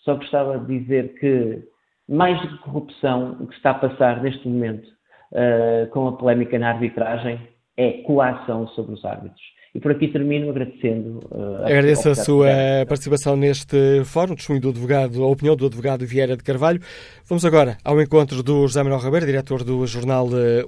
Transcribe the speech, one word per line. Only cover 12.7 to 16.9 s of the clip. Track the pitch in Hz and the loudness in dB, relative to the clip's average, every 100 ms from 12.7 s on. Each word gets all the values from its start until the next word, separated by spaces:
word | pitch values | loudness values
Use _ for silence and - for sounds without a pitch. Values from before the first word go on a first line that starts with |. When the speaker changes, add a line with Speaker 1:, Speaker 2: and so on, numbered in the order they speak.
| 135 131 | 2 0
Speaker 2:
participação | 147 139 143 143 139 | -2 0 0 2 2
neste | 143 139 - 139 135 139 131 | 2 0 0 2 4 4 2
fórum, | 160 185 165 | -2 -2 -2
testemunho | - 139 | -4 -2
do | 127 | -2
advogado, | 120 123 143 131 120 | -2 0 0 0 0
a | 131 | 0
opinião | 139 147 156 | 2 2 2
do | 139 | 0
advogado | 113 123 135 123 | -2 -4 -4 -2
Vieira | 127 131 127 | 0 0 -2
de | |
Carvalho. | - 131 156 175 - | -4 0 2 0 -4